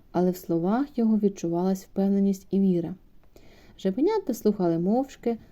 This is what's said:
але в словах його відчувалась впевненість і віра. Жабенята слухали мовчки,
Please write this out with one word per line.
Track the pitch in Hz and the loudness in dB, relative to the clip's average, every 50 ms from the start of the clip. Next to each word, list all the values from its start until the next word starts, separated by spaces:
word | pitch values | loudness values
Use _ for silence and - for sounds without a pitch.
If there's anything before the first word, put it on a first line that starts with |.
| - - | -14 -6
але | - 170 180 185 | -2 0 2 2
в | 175 | 0
словах | - - - 170 165 165 185 220 247 285 285 - - | -2 -4 -2 -2 0 0 0 0 0 -2 -4 -2 0
його | 226 220 220 208 | 2 2 2 2
відчувалась | 208 196 196 - - 170 170 170 180 190 190 190 - | 2 0 0 -2 -4 -4 -2 0 0 0 -2 -2 -6
впевненість | - - 190 190 196 196 196 196 196 196 190 - - | -8 -4 -2 0 2 2 2 2 0 0 -2 -4 -4
і | - 196 | 0 2
віра. | 196 190 180 170 170 160 185 - - - - - - - - - - - - - - - - - | 2 2 2 0 -2 -6 -10 -14 -18 -20 -20 -20 -20 -20 -20 -20 -20 -20 -20 -20 -20 -20 -12 -6
Жабенята | - 190 190 254 294 403 440 415 415 - 233 | -4 -4 -2 0 0 0 0 0 -2 -4 -4
слухали | - - 214 208 208 180 170 165 165 | -2 0 -2 0 2 0 0 0 0
мовчки, | 175 190 220 247 269 - - - - 240 233 226 - - | 0 0 0 0 -2 -4 -6 -6 -4 -4 -4 -6 -8 -18